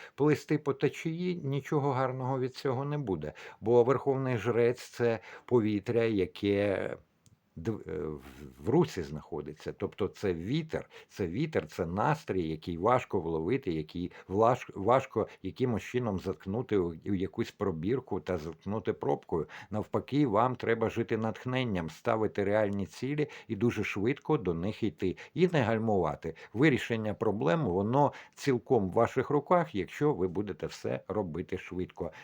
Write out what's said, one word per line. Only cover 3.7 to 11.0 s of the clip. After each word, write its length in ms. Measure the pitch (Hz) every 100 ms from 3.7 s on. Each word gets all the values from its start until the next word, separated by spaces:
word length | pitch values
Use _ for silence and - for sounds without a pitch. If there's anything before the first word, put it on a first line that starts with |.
| 120
верховний 540 | 117 123 - 131 131 120
жрець — 440 | 113 113 120 123 -
це 300 | - 117 113 - - -
повітря, 580 | 123 107 104 110 113
яке 920 | 117 104 90 - 101 101 101 95 98 - _ _ _ _ _ -
дв-, 300 | 85 107 -
е, 20 |
в, 300 | 85 78 73 69 65 71 65 76
в 40 |
русі 340 | 143 165 -
знаходиться. 680 | 73 76 - 76 71 78 -
Тобто 340 | 78 95 - 92
це 260 | - 101
вітер, 560 | 85 90 156 160 92 - -